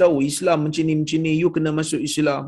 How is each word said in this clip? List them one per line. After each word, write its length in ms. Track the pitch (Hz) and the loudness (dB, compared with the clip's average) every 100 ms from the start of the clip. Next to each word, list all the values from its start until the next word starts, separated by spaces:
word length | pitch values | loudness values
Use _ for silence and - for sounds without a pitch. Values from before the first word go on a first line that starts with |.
tahu 140 | 180 147 143 | 2 4 0
Islam 260 | 143 180 160 151 | -2 0 0 0
macam 160 | 156 160 | 0 0
ni, 60 | 156 | 0
macam 180 | 156 160 | 0 -2
ni, 80 | 160 156 | 0 2
you 80 | 175 | 0
kena 160 | 170 156 156 | 0 -2 -2
masuk 200 | 156 143 147 | -2 -4 -4
Islam. 320 | 151 151 139 | -2 0 -2